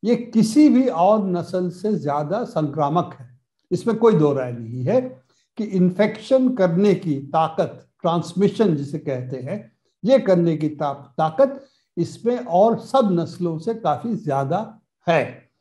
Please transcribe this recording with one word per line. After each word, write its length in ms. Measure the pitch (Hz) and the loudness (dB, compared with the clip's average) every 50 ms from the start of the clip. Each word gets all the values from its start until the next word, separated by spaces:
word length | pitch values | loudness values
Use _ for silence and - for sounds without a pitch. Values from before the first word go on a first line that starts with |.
| - | 2
ये 120 | 208 240 | 0 0
किसी 520 | 220 240 - - 220 214 - - 294 302 294 | 0 -2 -2 2 2 2 4 6 6 6 8
भी 200 | 233 247 269 254 | 6 6 4 2
और 380 | 160 165 175 196 214 220 196 | 2 2 4 4 4 4 2
नस्ल 440 | 190 180 175 165 - - 185 180 175 | 0 -2 -4 -4 -4 -4 -4 -4 -4
से 280 | 170 180 - 214 214 170 | -6 -4 -4 -2 -2 -2
ज्यादा 460 | 135 147 143 147 151 147 185 226 247 | -2 -2 -2 -2 -2 -2 -4 -4 -6
संक्रामक 720 | - - 165 156 143 135 156 - - 160 180 170 - - - | -4 -4 -2 -2 -2 -2 -2 -2 0 0 -2 -2 -2 -10 -20
है, 200 | - - - _ _ _ _ _ _ _ | -20 -20 -20 _ _ _ _ _ _ _
इसमें 260 | 180 175 - 233 220 | -6 -2 -2 -2 -2
कोई 180 | 220 226 226 208 | 4 4 4 6
दो 180 | 160 151 147 | 6 4 2
राय 200 | 135 135 127 123 | 2 0 -4 -6
नहीं 320 | 120 117 117 113 120 127 123 | -8 -10 -10 -10 -8 -6 -4
है 160 | 147 214 254 254 254 - - _ _ _ _ _ _ _ | 0 0 0 -2 -2 -12 -16 _ _ _ _ _ _ _
कि 80 | - 214 | -8 -8
इन्फेक्शन 840 | 208 190 185 180 180 180 196 202 208 214 - - - 262 262 262 247 - | -4 0 2 2 2 2 2 0 0 0 -6 -2 0 2 2 2 2 2
करने 400 | - 185 180 165 180 202 208 190 | 2 0 2 2 2 2 2 2
की 200 | - - 160 143 | 0 0 -4 -4
ताकत, 680 | 139 135 127 - 160 160 151 - - - 127 - - - _ _ _ | -4 -6 -4 0 0 0 0 -2 -4 -4 -4 -6 -16 -20 _ _ _
ट्रांसमिशन 760 | - 170 165 175 160 - - 185 202 190 196 - 226 196 160 | -4 -2 -2 -2 -4 -4 -2 0 0 0 2 0 0 0 0
जिसे 220 | 143 139 135 - 156 | -2 -4 -8 -8 -8
कहते 380 | - 147 135 127 127 127 135 | -6 -6 -8 -6 -8 -10 -10
हैं, 360 | 131 127 139 185 214 - - _ _ _ _ _ _ - | -10 -10 -10 -10 -12 -12 -16 _ _ _ _ _ _ 2
ये 140 | 202 269 254 | 4 4 4
करने 380 | - - 185 170 170 170 160 | 4 4 2 4 4 2 0
की 120 | 147 160 147 | 0 -2 -4
ता-, 440 | 151 139 156 143 139 - - - _ - | -4 -4 -6 -6 -6 -8 -14 -14 _ -2
ताकत 480 | 156 160 160 - 269 254 277 - - _ _ _ _ _ _ | -2 -2 2 2 2 2 2 -10 -18 _ _ _ _ _ _
इसमें 420 | - 165 - - - - 226 247 240 | -6 -4 -4 -6 -6 -4 -4 -2 -2
और 400 | 247 247 165 180 208 233 226 226 | -4 0 2 4 4 4 4 0
सब 300 | - - - 269 254 202 | -6 -2 0 2 2 2
नस्लों 460 | 180 170 160 - - - 180 170 165 156 | 2 0 -2 -4 -6 -6 -4 -4 -4 -4
से 160 | 160 233 226 | -6 -6 -6
काफी 420 | 226 220 160 147 - - 240 220 | -2 -2 -2 -2 -2 -4 -6 -6
ज्यादा 640 | - - 151 135 135 139 135 165 196 220 220 - _ _ _ _ _ _ - | -6 -4 -4 -2 -2 -2 -2 -4 -4 -6 -8 -14 _ _ _ _ _ _ 0
है। 420 | 170 156 123 - - - _ _ _ _ | 0 0 0 -2 -8 -18 _ _ _ _